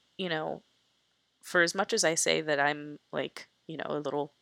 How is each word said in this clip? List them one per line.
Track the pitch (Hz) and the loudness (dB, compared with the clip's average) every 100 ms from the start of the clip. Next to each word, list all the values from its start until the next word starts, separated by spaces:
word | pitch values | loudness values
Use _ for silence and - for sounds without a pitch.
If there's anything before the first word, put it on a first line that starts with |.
| _ - | _ -10
you | 185 | -6
know, | 156 156 - - _ _ _ _ _ _ _ | -4 -4 -8 -14 _ _ _ _ _ _ _
for | - 185 | 0 4
as | 170 196 | 4 2
much | 208 | 0
as | 220 170 | 2 2
I | 165 | 4
say | - 160 | 2 2
that | 156 143 | 2 2
I'm, | 143 147 147 147 _ | 2 0 -8 -14 _
like, | 156 131 - - _ - | -6 -6 -10 -20 _ -14
you | 156 | -10
know, | - | -4
a | 147 | -4
little | 143 147 147 _ | -2 -4 -6 _